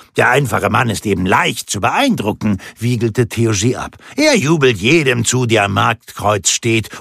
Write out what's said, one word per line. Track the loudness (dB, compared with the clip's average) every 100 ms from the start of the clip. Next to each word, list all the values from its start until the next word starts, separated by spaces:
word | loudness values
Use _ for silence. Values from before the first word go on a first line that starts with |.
| -6 0
„Der | 2
einfache | 2 0 -2 0
Mann | 0 0
ist | -2 -2
eben | -2
leicht | 2 0 0 -4 -8
zu | -4
beeindrucken“, | -2 0 0 0 -2 -2 -2 -4 -6 -6
wiegelte | -2 0 0 0 -2
Theurgier | 0 0 0 -2 -2
ab. | -8 -16 -10 0
„Er | 2 2
jubelt | 2 2 2 2
jedem | 2 2 2 0
zu, | 0 0 2
der | 2 2
am |
Marktkreuz | 0 0 -2 -8 -4 -2 0 -2
steht | -2 0 -2 -2 -8